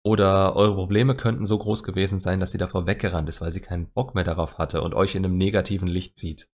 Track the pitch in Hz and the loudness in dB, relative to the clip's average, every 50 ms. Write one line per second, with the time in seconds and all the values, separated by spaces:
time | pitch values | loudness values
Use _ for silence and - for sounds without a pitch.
0 | - 104 110 104 95 95 98 98 95 92 - - 104 104 98 95 92 95 101 107 | 0 2 4 4 4 6 6 6 4 4 4 4 4 4 4 0 0 2 2 4
1 | 127 135 127 - - 113 117 - 110 98 107 104 - 104 107 - - 95 90 92 | 4 4 2 0 0 -2 -2 0 0 0 0 0 0 0 -2 -2 -2 -4 -2 0
2 | 98 95 98 95 92 90 92 95 95 - - - 87 - - 92 85 90 - - | 0 0 0 -2 0 0 0 0 0 -2 -2 -4 -4 -2 -2 -2 0 0 0 0
3 | - 90 87 80 76 82 - - 82 85 92 95 - - 87 85 82 - - 123 | -2 -2 -2 -2 -2 -4 -6 -6 -6 -6 -6 -6 -8 -6 -6 -6 -6 -4 -4 -4
4 | 131 - - 95 87 85 80 85 80 76 - - 80 - - 80 78 85 - - | -4 -2 -2 -2 -2 0 -2 -2 -4 -4 -4 -6 -4 -4 -2 -2 -2 0 0 0
5 | 98 98 - 92 95 92 90 92 95 101 107 95 - - 98 90 92 87 87 92 | 0 0 0 -2 0 0 2 2 2 2 0 0 -2 -2 -2 -2 -2 -2 -2 -4
6 | - - - - - 80 73 - - _ | -4 -6 -10 -10 -8 -8 -10 -10 -16 _